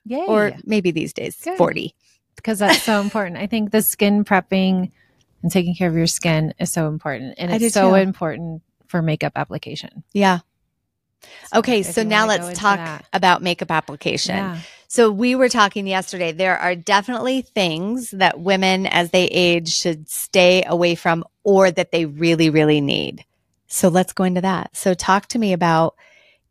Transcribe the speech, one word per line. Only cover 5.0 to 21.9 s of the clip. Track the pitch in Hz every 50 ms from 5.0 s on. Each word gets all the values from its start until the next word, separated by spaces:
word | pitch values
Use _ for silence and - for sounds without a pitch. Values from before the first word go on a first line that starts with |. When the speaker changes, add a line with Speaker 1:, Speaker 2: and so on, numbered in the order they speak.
| _ _ _ _ _ _ _ _ -
Speaker 1:
and | 175 -
taking | 190 175 175 175
care | - 185 175
of | 160
your | 165 165 170
skin | - - - 175 160 156 160 156 - -
is | 175 175 -
so | 175 160 156
important. | 151 156 - 156 135 110 131 131 - -
And | 175 175 175
Speaker 2:
I |
Speaker 1:
it's | 220 233
Speaker 2:
do | 226
Speaker 1:
so | 208 208 196 190
Speaker 2:
too. | 190
Speaker 1:
important | 196 190 190 190 - 180 160 139 147 170 165 160 160 - _ _ _ _ _
for | - 175 165
makeup | 160 156 156 - 147 -
application. | - 143 - - 156 - - - 151 - - - - - _ -
Speaker 2:
Yeah. | 202 202 190 185 175 - _ _ _ _ _ _ _ _ _ _ _ _ _ _ _ _ - - - - - -
Speaker 1:
So | 214
Speaker 2:
Okay, | - - 247 214
Speaker 1:
if | 190
Speaker 2:
so | 185 - - 220
Speaker 1:
you | 214
Speaker 2:
now | 214 208 220
Speaker 1:
wanna | 220
Speaker 2:
let's | 208 180 175
Speaker 1:
go | 175
into | 180 180
Speaker 2:
talk | 208 208 202 190
Speaker 1:
that. | 165 165 151 - - _ -
Speaker 2:
about | 190 180 185 175 - -
makeup | 180 175 - - -
application. | 165 156 - - 143 147 - 156 - - - - 185
Speaker 1:
Yeah. | 190 196 190 175 170 165 - - - _ -
Speaker 2:
So | - - 233 220
we | 208 196 240 247 254
were | 262 262 240
talking | 240 240 208 196 - 214 196
yesterday. | 196 190 185 185 - - 180 175 165 160
There | 160 190 190 180 -
are | - 175 180
definitely | 175 165 - 202 196 196 - 247 226 247 254 262 262 247
things | - - 220 190 170 156 160 175 202 233 262 240 -
that | - 190 190 170 - 147
women | 170 185 196 185 190 185 190 185 190
as | - - 170 175 170
they | - 185 180
age | - - 180 180 175 170 170 165 165
should | 165 - - 180 165 156 156 -
stay | - - - - - 196 180 180 180 185 180
away | - 160 170 175 175 170
from | 165 - 180 170 170 165 - _ _ -
or | 208 196 190 190 185
that | 170 190 175 -